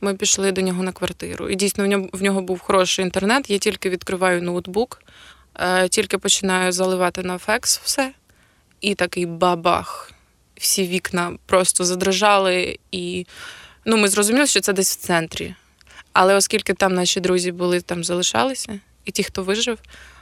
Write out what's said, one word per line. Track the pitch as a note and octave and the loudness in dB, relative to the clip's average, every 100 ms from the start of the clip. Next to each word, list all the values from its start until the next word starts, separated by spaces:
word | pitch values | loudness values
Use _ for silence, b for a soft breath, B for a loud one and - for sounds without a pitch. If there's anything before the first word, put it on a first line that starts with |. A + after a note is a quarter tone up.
ми | G3+ F#3+ | -4 -2
пішли | G#3 - G3 | 0 0 0
до | F#3+ | 0
нього | F#3 F3+ | 0 -2
на | F#3 | -4
квартиру. | - F3+ F3 F3 - - | -4 -8 -8 -10 -8 -6
І | F#3+ | -2
дійсно, | G3+ - | -2 0
в | G3+ | 0
ньому, | G3+ F#3+ | 0 -2
в | F#3 | -2
нього | G3 G3 | 0 0
був | F#3 F3+ | -2 -4
хороший | - G3 F3+ - F#3 | 2 2 4 0 -2
інтернет. | F#3+ G3 C4+ C4+ | 0 2 2 0
Я | G3+ | -2
тільки | G#3+ - F#3+ | 0 -2 -2
відкриваю | F3+ - F#3 F#3 F3 | -4 -4 0 2 2
ноутбук, | F3 F3 F3+ G3 B3+ - b b b b b - | 0 -4 -4 -4 -4 -6 b b b b b -4
е, | F3+ F#3 F#3 | 0 2 2
тільки | - G3+ F#3+ | 0 0 0
починаю | G3+ - F#3+ F#3 F#3 | 2 2 2 0 0
заливати | F3+ F#3 F#3 F3+ F3+ | 0 0 2 0 -2
на | F3+ F3+ | -6 -6
фекс | - A3+ - - | -2 -2 0 -2
все. | - - C4 - _ _ _ _ _ _ | -2 -2 -4 -6 _ _ _ _ _ _
І | G3+ G3 | -4 -2
такий | F3+ F3+ F3 | -2 -2 -6
бабах. | E3 F3+ E3+ E3+ E3+ E3+ - - b b _ _ - | 0 0 2 2 2 0 -12 -16 b b _ _ -6
Всі | - - F3+ | -2 0 0
вікна | F#3 - F3+ F3 - - | -2 -2 -4 -4 -6 0
просто | F#3 F#3 - F3+ | 2 4 0 0
задрижали. | F3+ F#3+ F#3+ G#3 G3+ F#3+ F3+ - - _ | 0 0 2 4 4 4 0 -2 -8 _
І, | F#3 F3 F3+ F3+ B B B B B A3 | -8 -6 -8 -10 B B B B B 0
ну, | A3 | 2
ми | G3+ | 4
зрозуміли, | G3+ G#3 B3+ C#4 | 2 4 4 4
що | G3+ | 2
це | G#3 | 2
десь | G3 F#3+ - | 2 0 -2
в | |
центрі. | - E3+ D#3+ - E3+ - _ _ B B - | 0 0 0 -6 -10 -12 _ _ B B 0
Але | - F#3+ G3 | 4 6 6
оскільки | - G#3+ - | 2 0 -2
там | F#3+ F#3+ | 0 2
наші | F#3 F3+ G3 | 2 0 0
друзі | F3+ F3+ F3+ | 0 0 -2
були, | F3 F3+ F3+ | -2 -2 -2
там | - F3 | -2 -6
залишалися, | E3 F3 F3+ A3 C4 B3+ - G3+ - _ - | -4 -2 0 0 0 -2 -8 -12 -16 _ -8
і | |
ті, | - | -6
хто | F#3+ - | -6 -6
вижив, | F#3 C#3+ A#3+ A3 B B B B | -4 -2 -2 -4 B B B B